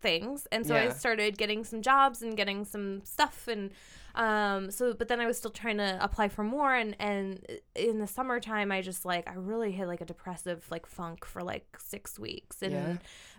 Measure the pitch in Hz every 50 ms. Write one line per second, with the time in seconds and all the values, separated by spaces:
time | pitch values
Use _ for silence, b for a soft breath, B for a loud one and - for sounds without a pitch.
0 | - 190 165 165 190 240 285 285 - - - 226 - 151 - - - 247 247 -
1 | - 247 226 220 208 214 202 208 214 208 214 214 226 - 226 220 208 254 269 277
2 | 277 269 247 - 226 226 220 214 196 202 196 202 208 202 - 208 202 196 196 196
3 | - - - - 302 285 - - - 240 226 208 196 196 202 B B B B B
4 | B B B - 226 220 214 214 208 202 196 196 190 190 196 - 247 247 226 -
5 | 233 214 247 233 233 226 233 - - 226 214 - 214 233 208 208 202 196 190 185
6 | 202 196 - - 214 202 - - 208 214 254 294 294 277 262 247 226 214 208 -
7 | - 208 202 196 196 196 190 - - - - - - _ - - 185 226 220 214
8 | 208 196 - - 262 262 240 240 - 220 220 208 208 202 196 190 185 185 175 -
9 | - 180 180 175 170 - 180 185 185 196 220 226 226 208 185 185 196 175 175 170
10 | 170 - 170 - - 185 175 170 - 180 175 165 - - 170 170 - - - -
11 | 175 170 165 - - - - 190 175 185 - - - - - - - - - 208
12 | - - - 202 208 - - - - - - - 196 190 143 143 147 160 175 175
13 | B B B B B B B